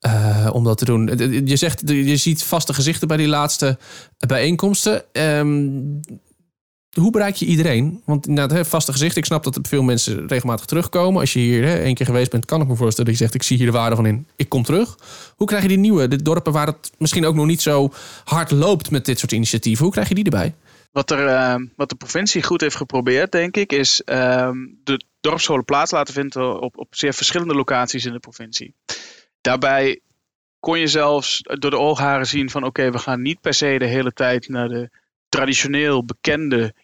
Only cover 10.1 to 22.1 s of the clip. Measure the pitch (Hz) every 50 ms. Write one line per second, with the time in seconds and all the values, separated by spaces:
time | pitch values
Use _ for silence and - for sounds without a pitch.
10.1 | 113 - 76 - 135 127 120 127 117 113 - - - 160 170 - - 180 175 185
11.1 | 190 185 - 139 - 131 123 120 120 117 117 151 175 165 80 135 127 120 127 120
12.1 | 120 123 123 131 - 120 113 - - 160 156 135 127 113 123 113 107 - 123 117
13.1 | 113 117 - 113 - - - - 131 120 120 120 117 120 113 117 117 113 113 110
14.1 | 107 113 147 _ _ _ 143 - - 131 117 - 135 180 233 233 - _ - -
15.1 | - - - - _ _ 208 202 208 208 190 196 190 190 196 214 214 175 135 123
16.1 | 135 139 147 151 160 165 160 160 147 151 147 151 147 - - - _ _ 160 151
17.1 | - 180 165 156 160 151 147 151 165 165 - - 147 143 139 139 - - - -
18.1 | - - - - 143 165 165 - 143 143 147 185 208 165 - - 151 139 131 -
19.1 | 131 - - 123 - 110 113 110 - 117 - 120 110 113 147 180 196 - 208 -
20.1 | 196 185 208 196 - - 87 160 160 _ _ _ - - _ _ _ 139 135 -
21.1 | 160 139 143 139 131 131 131 127 123 123 127 123 _ _ 143 131 - 123 - 131